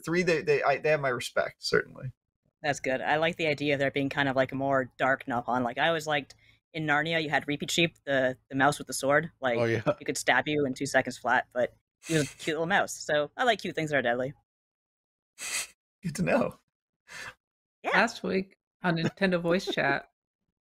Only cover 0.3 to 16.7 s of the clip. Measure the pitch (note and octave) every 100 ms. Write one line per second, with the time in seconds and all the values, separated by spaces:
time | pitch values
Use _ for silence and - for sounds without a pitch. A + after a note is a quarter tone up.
0.3 | D#3 A#2+ C#3+ C#3 C#3 D3+ D3+ C#3 A#2+ -
1.3 | - - - - - - G1+ C3 - _
2.3 | _ _ _ D3+ C3+ C3 C3 F#2+ D3+ E3
3.3 | E3+ D#3+ C#3 D3 C#3 C#3 C#3+ C#3 C#3+ C#3
4.3 | C3 C3 C3+ C3+ C3+ B2+ - C3+ C3+ -
5.3 | A#2+ A#2+ B2 A#2+ C3 D#3+ E3 D3+ D3 C3+
6.3 | - _ _ _ E3 D#3 D3 D#3+ E3 D3+
7.3 | C#3 C#3+ C#3+ D#3+ - E3 - C#3+ C3+ B2+
8.3 | C3 _ C3+ C#3 C#3+ C3+ C3 C3+ D3 E3
9.3 | - C3 A#2+ A#2 A2 D3+ - D3 C3+ -
10.3 | B2+ D3+ D3+ C3+ C3 C#3 C3 B2+ B2 A#2+
11.3 | B2 - B2 A#2+ - _ _ - D#3+ C#3
12.3 | - - D#3 E3 F#3+ G#2 - - D3+ D3
13.3 | - B3 G#3 F#3 D#3+ D#3 C#3+ A#2 B2 C3
14.3 | - _ _ _ _ _ _ _ _ _
15.3 | - - - - _ _ _ F3 C#3+ E3
16.3 | A#3+ - - _